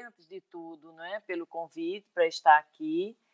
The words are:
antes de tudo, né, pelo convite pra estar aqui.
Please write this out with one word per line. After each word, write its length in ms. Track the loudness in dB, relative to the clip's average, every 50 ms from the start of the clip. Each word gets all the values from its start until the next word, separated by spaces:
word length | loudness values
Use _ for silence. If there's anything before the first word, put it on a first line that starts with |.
| -2
antes 220 | -4 -16 _ _ _
de 140 | -20 -20
tudo, 500 | -18 _ -16 -16 -14 -14 -16 -20 -20 -20 -20
né, 280 | -16 -12 -10 -10 -10 -8 -8
pelo 180 | -8 -6 -8
convite 640 | -8 -10 -10 -10 -10 -8 -8 -6 -6 -6 -8 -10 _ _
pra 120 | 0 0
estar 320 | 0 0 4 6 8 8 8
aqui. 580 | 6 _ _ -10 -6 -4 -2 -2 -4 -4 -8 _ _ _